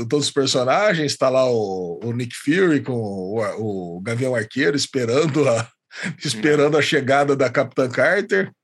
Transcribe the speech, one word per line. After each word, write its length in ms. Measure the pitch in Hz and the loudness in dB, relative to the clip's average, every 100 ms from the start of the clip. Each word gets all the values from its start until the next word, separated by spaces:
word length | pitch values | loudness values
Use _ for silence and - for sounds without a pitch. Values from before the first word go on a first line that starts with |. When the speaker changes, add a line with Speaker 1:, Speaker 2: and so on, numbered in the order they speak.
| 117 | -2
Speaker 1:
todos 160 | 147 139 | -2 0
os 60 | |
personagens. 840 | 143 131 139 123 160 214 165 147 - | 0 0 0 2 2 2 0 -2 0
Tá 120 | 131 | 2
lá 160 | 131 127 | 2 2
o, 500 | 120 101 95 90 85 | 2 -2 -4 -6 -6
o 80 | 117 | -6
Nick 220 | 120 120 - | -6 -6 -4
Fury 460 | - 175 185 143 | 0 2 4 2
com 120 | 123 | 0
o, 1040 | 120 107 98 92 113 101 87 110 98 87 87 | -4 -4 -6 -6 -4 -4 -4 -6 -6 -8 -8
o 40 | |
Gavião 340 | 104 117 131 120 | -6 -2 -2 -2
Arqueiro 400 | 107 131 156 143 | -2 -2 0 0
esperando 720 | - 131 117 127 165 139 135 | -2 -2 0 2 2 2 2
a, 200 | 113 117 _ _ | 2 -2 _ _
<laughs> 320 | - 185 147 | -12 -10 -6
esperando 520 | 147 110 147 147 147 151 | -6 -2 2 4 4 2
Speaker 2:
É. 40 | |
Speaker 1:
a 40 | |
chegada 520 | - 156 127 139 143 135 | 2 0 2 2 4 2
da 140 | 127 | 2
Capitã 400 | 147 127 - 127 | 0 -2 -2 -2
Carter. 640 | 123 139 196 - 196 - - | 2 2 2 0 -2 -2 -8